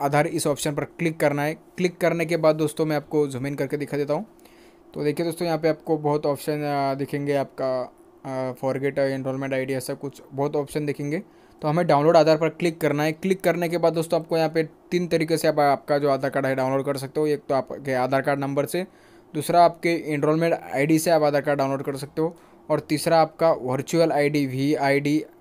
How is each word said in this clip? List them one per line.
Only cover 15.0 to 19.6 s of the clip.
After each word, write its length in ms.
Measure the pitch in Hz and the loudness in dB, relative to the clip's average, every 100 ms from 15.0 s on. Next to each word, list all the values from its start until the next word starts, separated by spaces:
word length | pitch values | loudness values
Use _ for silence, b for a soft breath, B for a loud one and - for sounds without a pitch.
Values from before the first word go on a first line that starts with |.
| 175 | 0
तरीके 300 | 165 156 160 | 0 0 0
से 120 | 160 | 2
आप 120 | 151 | 2
आपका 380 | 143 135 - 147 | 2 2 0 0
जो 120 | 143 | 2
आधार 200 | 135 139 | 0 0
कार्ड 160 | 135 135 | -2 -2
है 80 | |
डाउनलोड 300 | 135 131 135 | 0 0 0
कर 120 | 135 135 | -2 -4
सकते 240 | 131 156 | -6 -2
हो। 60 | 156 | 0
एक 160 | 143 - | -2 -2
तो 60 | |
आपके 380 | 135 127 - 139 | -2 -2 -8 -4
आधार 300 | 131 127 135 | -2 0 0
कार्ड 180 | 135 139 | 0 -2
नंबर 260 | 139 139 139 | -2 -2 -2
से, 200 | 175 190 B B B - | -4 -6 B B B -10
दूसरा 300 | 156 143 175 | -6 0 4